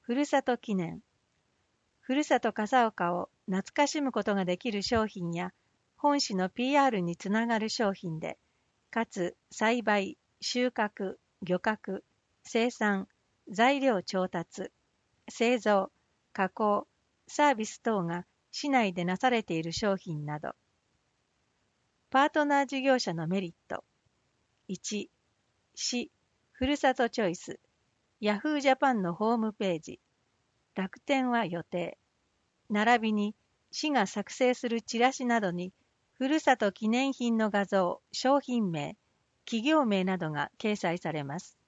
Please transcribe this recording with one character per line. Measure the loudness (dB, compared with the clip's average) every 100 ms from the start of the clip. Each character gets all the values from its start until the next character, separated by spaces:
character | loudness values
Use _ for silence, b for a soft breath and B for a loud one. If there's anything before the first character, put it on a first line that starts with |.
ふ | -4
る | -2 2
さ | 0
と | 2 -4
記 | -2
念。 | -4 -4 -8 _ _ _ _ _ _ _ _ _ _
ふ | -2
る | -2
さ | 2 2
と | 2
笠 | -2 2 4 2
岡 | 0 -2
を | -2 -6 _ -4
懐 | -4 -2
か | 0 0
し | 2
む | -2
こ | -2
と | 0
が | 0
で | 0 -2
き | -2
る | -4
商 | 0 0 0
品 | -4 -6
や、 | -4 -8 _ _ _ _ _
本 | 2 2
市 | 0
の | 0 -2
ピ | 0 2
ー | 4
ア | 4
ー |
ル | 2
に | -2 -4
つ | -2
な | 0 0
が | -2
る | -2
商 | 0 -2
品 | -2 -8 -8
で、 | -8 -12 _ _ _ _ _
か | -4 -4
つ | -4 -6 -6 _
栽 | -2 0 2
培、 | 2 0 0 -10 _ _
収 | -6 -2 -2
穫、 | 0 -4 -4 -8 -8 _ _
漁 | -2 0
獲、 | 0 -4 -6 -10 _ _ _ _
生 | -4 0 0
産、 | 0 0 0 -4 _ _ _ -12
材 | 2 2 4
料 | 2 0
調 | -2 -2 -2
達、 | -4 -8 -10 -12 _ _ _ _ _ -20
製 | -2 0 2
造、 | 4 2 2 _ _ _ _
加 | -4 -4
工、 | 0 2 2 -2 _ _ _ _
サ | 2 4
ー |
ビ | 4
ス | -2 -4
等 | -2 0
が | 0 -4 -8 _ _
市 | -8 0
内 | 2 2
で | 0
な | -2 2
さ | 2
れ | 0
て | 0
い | -2
る | -2
商 | -2 0 -2
品 | -4 -8 -6
な | -8
ど。 | -8 -12 _ _ _ _ _ _ _ _ _ _ _ _ _ _ _
パ | 4
ー | 4
ト | 4
ナ | 2 2
ー | 2
事 | 0
業 | 2 2
者 | 2
の | -4 -2
メ | -2
リ | -4
ッ | -12 _
ト。 | -10 _ _ _ _ _ _ _ _ -12
一、 | -10 -6 -8 -10 _ _ _ _ _ _ -8
市、 | -6 -4 -6 _ _ _ _
ふ | _ -2
る | 2
さ | 2
と | 2 -2
チ | 0
ョ | -2
イ | -2
ス、 | -10 -16 _ _ _ _ _ _
ヤ | -2 -2
フ | 0 0
ー |
ジ | 2
ャ | 4
パ | 4
ン | 2
の | -2
ホ | 0 0
ー | 0
ム | -2
ペ | -2 -4
ー | -4
ジ、 | -6 -18 _ _ _ _ _ _ _
楽 | -8 -8 -8
天 | -2 0 2
は | 0 -2
予 | -4
定。 | -6 -6 -6 -10 _ _ _ _ _ _ _
並 | 0 4 4
び | 4
に、 | 0 -2 -6 _ _ _
市 | -6 0
が | 0 0
作 | -2 -8
成 | 0 2
す | 2 -2
る | -4
チ | -4 2
ラ | 2
シ | 2 0
な | 0
ど | 0
に、 | -4 -8 _ _ _ _
ふ | _ 0
る | 2
さ | 4 4
と | 2
記 | 0 0
念 | 2 0
品 | 0 0 2
の | 2
画 | 0
像、 | 0 2 2 -2 _
商 | -2 2 2
品 | 2 -2 0
名、 | -2 -4 -8 _ _ _ _
企 | -6 -2 2
業 | 2
名 | 4 2
な | 0 -2
ど | -2
が | -4 -6 _
掲 | -4 -2
載 | -2 -2
さ | -4
れ | -6
ま | -6 -8
す。 | -12 _